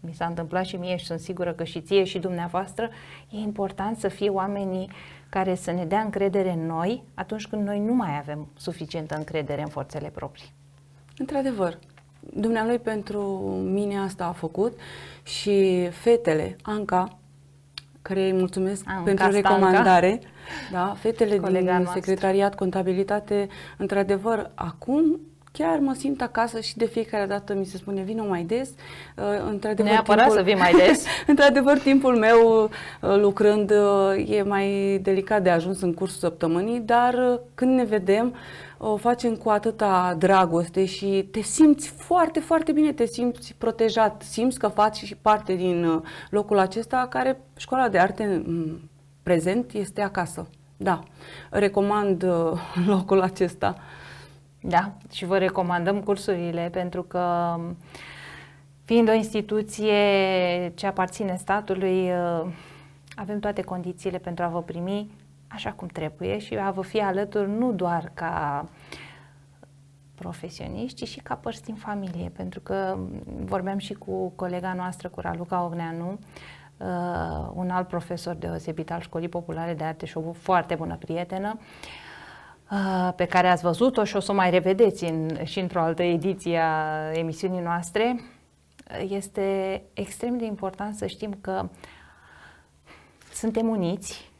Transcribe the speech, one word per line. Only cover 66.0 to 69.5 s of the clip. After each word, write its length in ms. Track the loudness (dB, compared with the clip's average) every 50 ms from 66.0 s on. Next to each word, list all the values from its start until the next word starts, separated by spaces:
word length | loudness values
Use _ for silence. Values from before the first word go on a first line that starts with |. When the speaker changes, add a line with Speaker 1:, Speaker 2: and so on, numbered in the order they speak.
| -8 -8 -8 -6 -6 -4 -4 -4
Speaker 1:
și 180 | -6 -6 -6
a 140 | -4 -2 -2
vă 120 | -4 -4
fi 180 | -8 -4 -2 -2
alături 500 | 0 0 -2 -2 -4 -2 -2 -4 -2 -2
nu 220 | -2 -2 -2 -2
doar 380 | -2 -2 -2 -2 -2 -2 -4 -8 -10
ca 540 | -8 -6 -4 -4 -4 -4 -2 -4 -4 -6 -10 -16 -20 -20 -20 -20 -18 -18 -20 -20 -20 -20 -20 _ _ -20 _